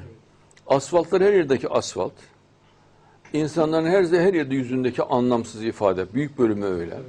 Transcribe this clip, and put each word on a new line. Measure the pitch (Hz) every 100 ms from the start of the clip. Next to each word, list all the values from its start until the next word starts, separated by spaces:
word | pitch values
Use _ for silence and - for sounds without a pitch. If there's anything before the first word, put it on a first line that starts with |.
| 95 - _ _ _ _ -
Asfaltlar | 139 - 170 165 190
her | 196
yerdeki | 202 151 131 -
asfalt. | 123 - - 92 - - _ _ _ _ _ _ _ _ _ _
İnsanların | 147 156 165 156 160 160
her, | 196
her | 175 175 180
yerde | 170 135
yüzündeki | 135 120 127 127 123
anlamsız | 123 127 123 120 113 110
ifade. | 113 - 104 92 95
Büyük | 117 143 -
bölümü | 117 104 101
öyle. | 90 85 -